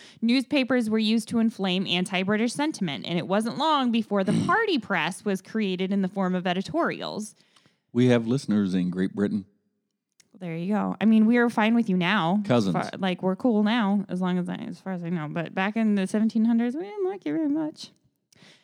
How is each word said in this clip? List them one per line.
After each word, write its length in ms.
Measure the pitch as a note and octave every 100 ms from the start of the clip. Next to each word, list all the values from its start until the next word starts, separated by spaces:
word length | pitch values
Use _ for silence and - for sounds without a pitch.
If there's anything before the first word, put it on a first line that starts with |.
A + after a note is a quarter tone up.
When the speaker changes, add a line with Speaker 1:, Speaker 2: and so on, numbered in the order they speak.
| - -
Speaker 1:
newspapers 680 | A3+ C4 B3 D4 B3 B3+ G#3+
were 80 | A3
used 300 | G#3+ A3+ -
to 100 | A#3
inflame 480 | A3+ - F#3+ F3+ F#3+
anti-British 680 | F3 F3+ F3+ F#3+ G#3 A#3+
sentiment, 540 | B3 D4+ D4+ F3 B2+ -
and 100 | E3+
it 80 | -
wasn't 300 | G3 A3 -
long 340 | D#4 D4 B3+
before 320 | A#3 G#3 G3+
the 100 | F#3+
Speaker 2:
<clears throat> 140 | - -
Speaker 1:
party 320 | G4 A4 D4+
press 460 | - F#3 D#3 -
was 160 | G#3 F#3+
created 520 | - A3+ G3+ F3+ F#3+
in 100 | G3+
the 60 | F#3
form 260 | F#3+ F#3
of 120 | F#3 F3+
editorials. 880 | F3 G3 D#4 C4+ F#2 E2 E2 G#3+ - _ _ _ _ _
Speaker 2:
We 160 | A#2+ B2
have 180 | A#2+ A2+
listeners 480 | C3+ - G#2 G2
in 160 | F#2 F2+
Great 240 | F2+ F#2+
Britain. 320 | - G2+ G#2+ F#2+ _ _ _ _ _ _ _ _ -
Speaker 1:
There 160 | F3 E3
you 180 | F3+
go. 200 | G#3 F#3+ F3+
I 60 | A3
mean, 180 | A3 A3
we 120 | A#3+
are 100 | A#3+
fine 260 | A#3 G#3+
with 140 | A#3 A3+
you 80 | F3+
now. 460 | F3 G#3 E3 G#3
Speaker 2:
Cousins. 300 | G3+ B2 G2
Speaker 1:
Far, 160 | - - -
like, 240 | F#3+ F3+
we're 120 | F#3
cool 280 | F#3+ B3+ G#3+
now, 420 | G#3 A#3+ G3 G3+ -
as 100 | F3+
long 180 | F#3 F3+
as 100 | F3
I, 80 | -
as 220 | - F3
far 140 | F#3+
as 100 | F3+
I 60 | E3+
know. 180 | F3 D3+
But 240 | E3 E3
back 220 | - F#3+ A3+
in 180 | A3
the 120 | G3+ F#3+
seventeen 380 | G#3+ A3 A3+
hundreds, 320 | A3+ A#3 A#3+ C#4
we 60 |
didn't 260 | G4 G#4 F#4
like 160 | G4
you 80 | D#4
very 160 | D#4 D4+
much. 420 | D4+ D#4 - - _ _ _ _ _ - -